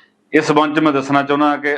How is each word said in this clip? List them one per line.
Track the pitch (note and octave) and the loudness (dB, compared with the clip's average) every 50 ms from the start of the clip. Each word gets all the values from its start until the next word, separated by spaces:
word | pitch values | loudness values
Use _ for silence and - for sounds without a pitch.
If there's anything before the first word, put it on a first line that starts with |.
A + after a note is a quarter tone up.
| _ _ _ _ _ - - | _ _ _ _ _ -2 -2
ਇਸ | D#3 D3+ | 0 0
ਸੰਬੰਧ | - D3 D3 D3+ D3+ D3 | 2 2 2 2 2 0
'ਚ | D#3+ | 0
ਮੈਂ | D#3 D#3 C#3 | 0 2 0
ਦੱਸਣਾ | C#3 C3 C3+ C#3 C#3 C#3 | 0 -2 0 0 0 0
ਚਾਹੁੰਦਾ | C#3 C#3+ C#3+ D3+ D3 C#3+ C#3 | 0 0 0 2 0 0 -2
ਕਿ | C#3 D3 D3 | -4 -4 -6